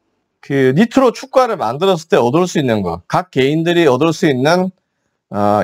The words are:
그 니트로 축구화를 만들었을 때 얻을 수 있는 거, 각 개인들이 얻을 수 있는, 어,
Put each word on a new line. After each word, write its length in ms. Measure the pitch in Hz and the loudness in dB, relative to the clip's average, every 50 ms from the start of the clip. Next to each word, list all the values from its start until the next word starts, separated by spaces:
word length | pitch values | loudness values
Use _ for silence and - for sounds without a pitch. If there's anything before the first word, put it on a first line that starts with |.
| _ _ _ _ _ _ _ _ | _ _ _ _ _ _ _ _
그 320 | - - 139 139 131 131 131 | -10 -6 -2 0 2 2 4
니트로 380 | 165 233 226 - 269 269 240 220 | 2 2 2 2 2 2 2 0
축구화를 440 | - - 269 - 262 254 233 214 175 | -4 -10 -2 0 0 0 0 -2 -4
만들었을 520 | - 110 123 143 185 196 190 165 - - | -4 -6 -4 -2 -2 -2 -2 -2 -2 0
때 80 | 202 156 | 0 2
얻을 300 | 117 120 135 165 185 180 | 2 2 0 0 -2 -2
수 120 | - 185 | -2 -2
있는 220 | 139 123 110 107 | -2 0 -2 -2
거, 200 | 98 87 82 90 - - | -2 -4 -6 -8 -8 -4
각 240 | - 160 180 - | -4 -4 -4 -2
개인들이 560 | - 135 131 135 151 165 165 175 175 170 170 147 | -2 -2 0 0 0 -2 -2 0 0 2 2 2
얻을 260 | 123 123 151 165 156 | 2 0 0 -2 -2
수 140 | - - 160 | 0 0 0
있는, 420 | 135 123 127 151 170 180 185 190 - _ _ _ _ _ _ _ _ _ _ _ | 0 0 0 0 0 0 0 -4 -6 _ _ _ _ _ _ _ _ _ _ _
어, 320 | - 104 104 104 104 104 | -4 -2 0 2 2 0